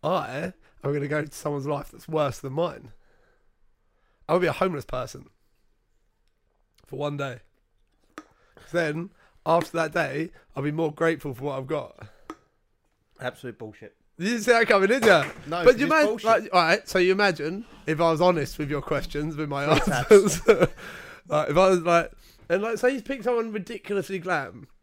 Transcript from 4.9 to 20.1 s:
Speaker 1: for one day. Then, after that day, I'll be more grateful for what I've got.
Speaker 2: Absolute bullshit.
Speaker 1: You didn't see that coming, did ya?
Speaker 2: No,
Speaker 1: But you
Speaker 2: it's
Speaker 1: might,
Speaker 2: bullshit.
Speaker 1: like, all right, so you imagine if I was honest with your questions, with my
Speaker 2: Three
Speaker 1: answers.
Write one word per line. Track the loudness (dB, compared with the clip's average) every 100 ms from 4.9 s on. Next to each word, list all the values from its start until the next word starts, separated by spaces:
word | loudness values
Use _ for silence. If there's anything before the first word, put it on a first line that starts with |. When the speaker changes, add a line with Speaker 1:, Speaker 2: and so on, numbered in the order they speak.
| -10 -10 -14 -20 _ _ _ _ _ _ _ _ _ _ _ _ _ _ _ _
Speaker 1:
for | -8
one | -8 -6
day. | -8 -10 _ _ _ _ _ _ _ -20 _ _ _ _ -6
Then, | -4 -2 -4 -8 _ _ _ 0
after | 0 0 -4
that | -4
day, | -2 -4 -4 -8 -12 _ -6
I'll |
be | -6
more | -2 -4
grateful | 0 -2 0 -6
for | -8
what | -8 -8
I've | -6
got. | -8 -8 -16 -20 _ _ -18 _ _ _ _ _ _ _ _
Speaker 2:
Absolute | -12 -10 -16 -14
bullshit. | -18 -18 -20 _ _ _
Speaker 1:
You | -4
didn't | -4
see | 2
that | 2 4
coming, | 4 4
did | 4
ya? | 6 6 4 -10 -10
Speaker 2:
No, | 2 4
Speaker 1:
But | 4
you | 4
Speaker 2:
it's |
Speaker 1:
might, | 4 2
Speaker 2:
bullshit. | 0 2
Speaker 1:
like, | 2 2
all | 2
right, | 4 2 0
so | 2
you | 2
imagine | 4 2 2 -4 -6 -12 -12 -6
if | 2
I | 2
was | 4
honest | 4 4 -2 -6
with | -6
your | -6
questions, | -4 -4 -4 -6 -6 -6
with | -6
my | -4 2 2
Speaker 2:
Three | 2
Speaker 1:
answers. | -2 8